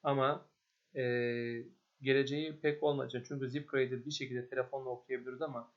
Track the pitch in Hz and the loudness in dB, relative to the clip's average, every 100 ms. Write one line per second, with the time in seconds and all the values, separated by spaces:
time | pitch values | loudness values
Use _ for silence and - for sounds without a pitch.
0 | 147 139 135 151 - _ _ _ _ 151 | 2 4 4 2 -6 _ _ _ _ -4
1 | 123 123 120 120 117 117 175 - _ _ | 0 2 0 0 -2 -4 -8 -16 _ _
2 | 135 135 139 147 156 147 151 147 151 143 | 4 4 4 0 -2 0 0 2 2 2
3 | 127 123 - 139 131 139 147 135 131 123 | 0 -4 -4 -4 -2 -4 -2 2 2 0
4 | 135 151 131 123 123 131 127 135 131 123 | -4 -6 -4 -4 -2 -2 -2 -4 -6 -8
5 | - 127 127 127 156 123 117 | -4 -6 -4 -6 -6 -6 -10